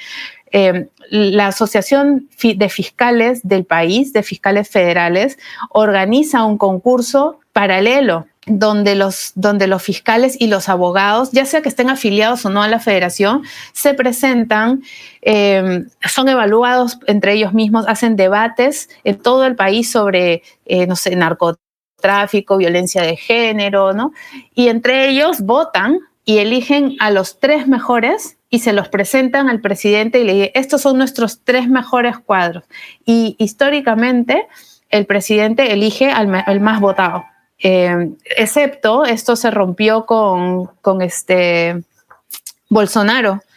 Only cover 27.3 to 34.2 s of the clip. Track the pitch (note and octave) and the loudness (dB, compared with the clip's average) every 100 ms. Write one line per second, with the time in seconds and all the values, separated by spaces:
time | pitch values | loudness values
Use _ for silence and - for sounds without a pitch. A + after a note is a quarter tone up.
27.3 | - F#3 D4+ C4 B3 - A#3+ A#3 G#4 - | -2 0 2 2 0 0 0 0 -4 -6
28.3 | _ - A#3+ A#3 G3+ G3 G3 F#3+ C4 C4 | _ -4 -2 0 -2 -2 -4 -2 0 0
29.3 | C#4 C4+ A3 G3+ G3 G#3 G#3 A3+ B3 A3 | 0 -2 -2 -4 -2 0 0 2 0 2
30.3 | G3 G3 C4 C4+ C#4+ C#4 C4 C4+ B3+ A3 | 0 0 -2 -2 0 2 2 0 -2 -4
31.3 | - - B3 B3 C4 B3 B3 A#3+ A#3+ - | -4 -2 0 2 0 0 -2 -2 -4 -2
32.3 | G3 E3+ E3+ - - - - - A#3 A3 | 0 -2 -4 -14 -20 -20 -8 0 2 0
33.3 | - G#3+ - C#4 D4 C4+ A3 B3 B3 | -2 -4 0 0 0 0 0 0 0